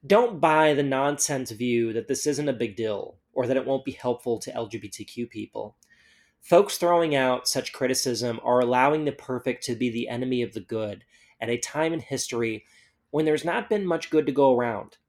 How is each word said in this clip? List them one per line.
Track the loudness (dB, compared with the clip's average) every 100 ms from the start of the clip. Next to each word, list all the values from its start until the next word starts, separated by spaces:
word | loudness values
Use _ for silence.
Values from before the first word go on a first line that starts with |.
| 6
don't | 4 4 2
buy | 4 6 6
the | 4
nonsense | 2 2 0 0 -2 -2 -4
view | -4 0 2 2
that | -2 -2
this | -2 -2
isn't | -2 -2
a |
big | -2 -4
deal | -4 -4 -4 -6 -14 _
or | -4 0
that | 0
it | 0
won't | -4
be | -4
helpful | -6 -4 -4 -2 -4
to | -4
L | -8 -8
G | -10
B | -12
T | -14
Q | -14 -10 -10
people. | -10 -12 -10 -12 _ _ _ _ _ _ _
Folks | 4 4 4 0
throwing | 2 4 4
out | 2 2 0 -2
such | -4 -6
criticism | -4 -2 0 -2 -2 -4 -4
are | 2 2
allowing | 4 4 4 2
the | -2
perfect | -6 -8 -6 -4 -6
to | -6
be | -4 -2
the | -4 -6
enemy | -6 -2 -2
of | -4
the | -8
good | -8 -6 -6 -8 _ _ _ _
at | -4
a | -4
time | -4 -2 -2
in | -2
history | -6 -6 -4 -2 -2 -4 _ _ _ _ _
when | -2
there's | 0 0
not | -2 -4 -2
been | -2 0
much | -2 0
good | 0 2
to |
go | 4 4 4
around. | 2 -4 -10 _